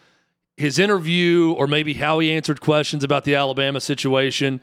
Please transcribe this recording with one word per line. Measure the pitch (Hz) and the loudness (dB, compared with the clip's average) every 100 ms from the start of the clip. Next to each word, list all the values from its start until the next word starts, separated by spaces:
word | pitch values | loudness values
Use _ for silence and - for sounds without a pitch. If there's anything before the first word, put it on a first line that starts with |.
| _ _ _ _ _ - | _ _ _ _ _ -6
his | 147 131 | -2 0
interview | 202 202 160 175 175 170 165 | 2 0 0 0 2 4 2
or | 165 139 | 2 0
maybe | 147 151 | 0 -2
how | 147 147 160 | -2 -2 0
he | 160 | 0
answered | 160 156 147 | 0 -2 -2
questions | - 151 - 151 | 2 2 0 -4
about | 139 139 | -2 0
the | 143 | 0
Alabama | 143 139 131 139 139 | 0 0 -2 -2 -2
situation. | - 143 139 131 135 120 139 131 | -4 -4 0 0 0 0 -2 -4